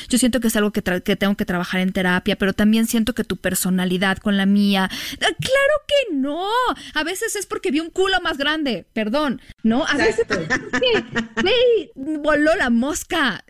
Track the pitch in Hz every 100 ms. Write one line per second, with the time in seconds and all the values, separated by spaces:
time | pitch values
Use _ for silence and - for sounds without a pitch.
0 | - 247 254 254 226 226 208 202 196 180
1 | - 196 196 202 202 180 175 185 185 190
2 | 185 180 - 190 190 196 214 220 226 233
3 | 220 233 208 185 185 185 185 185 180 180
4 | 196 190 214 196 196 202 202 196 190 -
5 | - - - 349 - 539 554 605 587 571
6 | 494 285 262 302 392 480 494 320 - 302
7 | 311 370 440 415 381 427 381 277 330 -
8 | 381 370 339 311 277 311 277 202 - -
9 | 214 269 302 214 - - 220 226 - -
10 | 453 440 466 196 160 262 - 247 247 440
11 | 226 233 226 - 349 480 494 453 302 -
12 | 269 311 294 294 302 359 269 233 269 330
13 | - 339 269 180 -